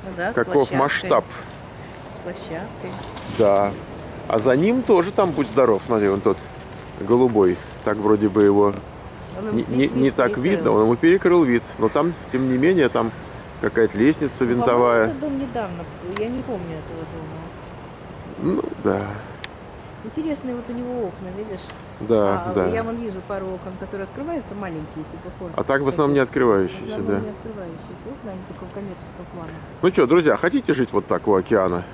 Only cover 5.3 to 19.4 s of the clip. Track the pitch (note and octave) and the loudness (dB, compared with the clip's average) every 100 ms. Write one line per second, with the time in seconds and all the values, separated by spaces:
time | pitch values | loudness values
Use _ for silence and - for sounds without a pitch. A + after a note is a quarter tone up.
5.3 | C#3+ B2+ A2+ B2+ G2+ - A2+ G#2 G2 G#2+ | 2 0 4 6 4 2 2 4 4 2
6.3 | F#2+ - - - - - - G2 A#2+ B2+ | 0 -4 -14 -16 -16 -14 -10 2 4 6
7.3 | G#2+ F#2+ E2+ - - - G#2 G#2 G#2+ G#2 | 6 4 4 -4 -6 -4 0 4 4 4
8.3 | G2 G#2 G2+ G2+ G2 - - - - - | 6 6 8 4 2 -10 -14 -16 -14 -14
9.3 | - G#3+ G#2+ A#2+ B2+ C#3 A#2 C3+ - B2 | -10 -4 -2 0 0 2 2 2 4 2
10.3 | C3+ C#3 G3 - G#2+ A2 A#2 D#3+ F#3 F#3 | 2 0 2 2 4 4 6 4 6 6
11.3 | F3 D3+ A#2+ - - A2 C#3+ D#3+ E3 - | 4 6 2 0 0 0 2 0 -2 -6
12.3 | B2+ C3 B2+ D3 F#3 C3 A#2+ A2+ - - | -2 0 4 4 6 4 4 0 -4 -14
13.3 | - - - A2+ - A2+ G2+ B2 D3+ D3 | -14 -16 -4 -2 2 2 4 4 4 -2
14.3 | - B2 B2 A#2+ A#2+ A#2+ A#2 A2 A2 D4+ | 0 0 2 4 4 6 6 2 0 -4
15.3 | C#4 C4+ A#3 G3+ E3+ E3+ - F3 G3 A3 | -4 -4 -6 -6 -8 -10 -12 -10 -6 -4
16.3 | B3 - A3 F3 D#3+ D3+ E3 D#3+ E3 D#3 | -4 -6 -8 -6 -10 -10 -12 -10 -12 -12
17.3 | D#3 E3 F#3 - - - - - - - | -12 -12 -14 -16 -16 -16 -16 -16 -14 -14
18.3 | - - F#3+ - - - F#2+ G2+ G#2 - | -4 -2 0 -2 -2 0 0 -2 -8 -12
19.3 | - | -14